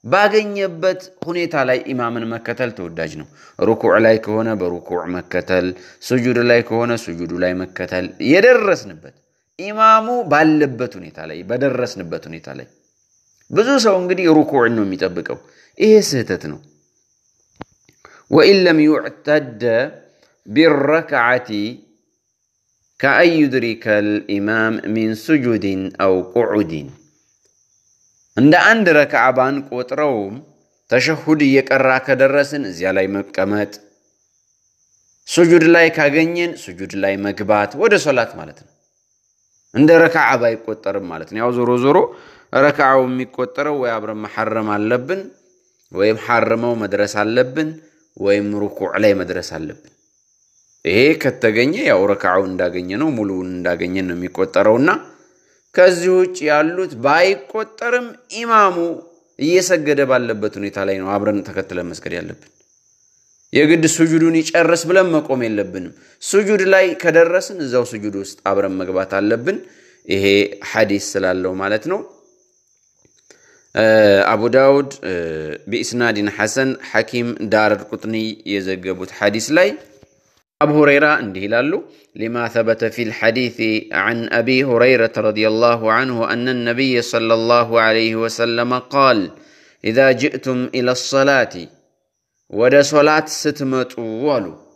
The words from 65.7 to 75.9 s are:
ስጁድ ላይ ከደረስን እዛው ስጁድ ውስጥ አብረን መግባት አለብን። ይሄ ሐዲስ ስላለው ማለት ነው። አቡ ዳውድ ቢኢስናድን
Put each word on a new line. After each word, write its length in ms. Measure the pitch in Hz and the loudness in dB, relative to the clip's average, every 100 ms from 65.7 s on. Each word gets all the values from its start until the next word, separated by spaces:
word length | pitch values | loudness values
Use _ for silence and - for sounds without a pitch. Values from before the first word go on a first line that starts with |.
| 92 87 - _ _ | -8 -12 -16 _ _
ስጁድ 400 | - 196 202 208 | -2 0 2 0
ላይ 220 | 190 190 185 160 | 4 4 2 0
ከደረስን 640 | 170 160 165 180 185 196 | 2 4 4 2 -4 -10
እዛው 260 | 139 123 113 | -2 -2 -2
ስጁድ 300 | 113 104 98 | -6 -8 -8
ውስጥ 220 | 98 - 98 | -10 -8 -2
አብረን 300 | 98 98 92 | 0 0 -4
መግባት 340 | 92 92 95 | -4 -4 -2
አለብን። 440 | 98 104 117 135 208 - _ _ _ - | -2 0 0 -2 -6 -10 _ _ _ -4
ይሄ 180 | 196 196 101 - - | 0 4 4 2 -4
ሐዲስ 420 | - 110 107 98 - | -6 0 0 0 -4
ስላለው 460 | 98 92 92 92 95 | -4 -2 -2 -4 -4
ማለት 280 | 98 107 151 | -4 -4 -4
ነው። 140 | 202 - _ _ _ _ _ _ _ _ _ _ _ _ _ _ _ _ - 110 110 107 98 98 | -8 -8 _ _ _ _ _ _ _ _ _ _ _ _ _ _ _ _ 2 4 6 6 6 4
አቡ 160 | 107 117 | 2 2
ዳውድ 420 | 127 135 139 139 - 90 87 82 78 78 - 98 | 4 4 4 0 -10 -8 -6 -6 -8 -10 -12 -8
ቢኢስናድን 640 | 110 117 | -6 -4